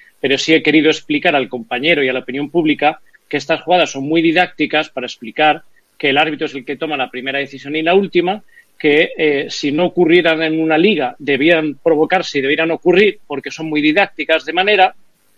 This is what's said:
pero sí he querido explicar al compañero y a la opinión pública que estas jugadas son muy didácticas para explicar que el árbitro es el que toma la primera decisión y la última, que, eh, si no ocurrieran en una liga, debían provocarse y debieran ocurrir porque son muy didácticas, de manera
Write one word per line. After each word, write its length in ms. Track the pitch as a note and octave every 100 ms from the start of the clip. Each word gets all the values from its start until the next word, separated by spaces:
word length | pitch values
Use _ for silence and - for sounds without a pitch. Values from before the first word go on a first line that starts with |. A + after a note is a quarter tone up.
| _ _
pero 160 | C3 C3+
sí 160 | -
he 100 | D#3+
querido 260 | D3+ D3+ D#3
explicar 460 | D3+ - D3 F3 D3
al 120 | B2
compañero 540 | B2 A2 B2 D3+ D3+
y 60 | C3
a 40 |
la 80 | B2+
opinión 300 | B2+ C3+ C#3+
pública 500 | E3+ D3+ C#3+ D3 D3+ - _ -
que 80 | D3
estas 240 | C#3+ D#3
jugadas 320 | D#3+ F3+ D3
son 160 | C#3 C#3+
muy 120 | E3
didácticas 680 | D#3+ E3 F3 - D3 D3+ D3+
para 160 | C3 B2
explicar 560 | - A2 - D#3 D#3 - _ _ -
que 120 | D3
el 80 | C#3
árbitro 280 | D#3+ D3 D#3
es 80 |
el 100 | C#3
que 120 | B2 C3
toma 200 | D#3+ C#3+
la 140 | B2
primera 280 | B2+ C3+ C#3
decisión 380 | C3+ C3+ C#3 D#3
y 60 |
la 120 | D#3+
última, 480 | F#3+ G3 F3 F3 G#3 - - _ -
que, 320 | D3+ D3 F3 -
eh, 300 | D#3 C#3 -
si 200 | - D3
no 140 | D3+
ocurrieran 580 | F3+ F3+ D#3+ F3 E3 D#3+
en 180 | D#3+ D#3+
una 180 | D#3+ D#3
liga, 360 | G3+ E3 B2 -
debían 560 | C#3+ C3+ D#3 E3 D#3 C3+
provocarse 580 | E3 D3+ D#3 F3+ - C#3+
y 40 |
debieran 280 | C3+ D3+ E3
ocurrir 480 | D#3+ F3 F3 G#3 - -
porque 220 | C#3 C3+
son 160 | - D#3+
muy 120 | D3+
didácticas, 640 | D3+ E3+ G3 - D3+ D#3+
de 100 | D#3
manera 400 | E3+ G3 G3 F#3 - _ _ _